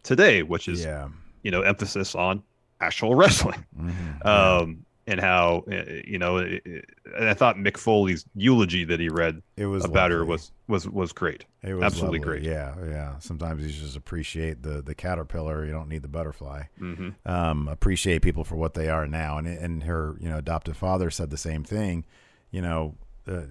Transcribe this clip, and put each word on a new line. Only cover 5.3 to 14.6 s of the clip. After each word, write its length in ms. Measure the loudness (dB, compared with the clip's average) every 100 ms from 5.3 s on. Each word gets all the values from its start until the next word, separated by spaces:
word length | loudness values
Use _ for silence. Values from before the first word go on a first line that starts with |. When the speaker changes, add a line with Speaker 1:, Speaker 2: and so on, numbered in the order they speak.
| 4 4 2 0
Speaker 1:
uh, 140 | -6 -6 -10 -8
you 140 | -2
know, 180 | 0 0
it, 240 | 0 -4
it, 220 | -8 -14 -16 _ -12 -2
and 100 | 2
I 60 |
thought 240 | 4 4 4
Mick 180 | 0 -2
Foley's 480 | 4 4 4 0 -4 0
eulogy 480 | 6 6 6 2 0
that 140 | 0
he 100 | 0
read 320 | 0 0 -2 -10 -6
Speaker 2:
It 80 | -2
was 180 | -2
Speaker 1:
about 280 | 2 4 4
her 80 | 4
Speaker 2:
lovely. 140 | 0
Speaker 1:
was, 180 | -2 -6 -14 -2
was, 200 | -2 -2
was 240 | -4 -4
great. 320 | -2 -4 -4 -12 _
Speaker 2:
It 100 | -8
was 100 | 0
Speaker 1:
Absolutely 360 | 0 0 -2 -2
Speaker 2:
lovely. 200 | -2 -4
Speaker 1:
great. 40 |
Speaker 2:
Yeah, 320 | -4 -4 -6 -8 -8
yeah. 320 | -8 -8 -10
Sometimes 460 | -10 -8 -6 -4 -6
you 160 | -8
just 140 | -10 -12
appreciate 640 | -8 -8 -6 -4 -6 -6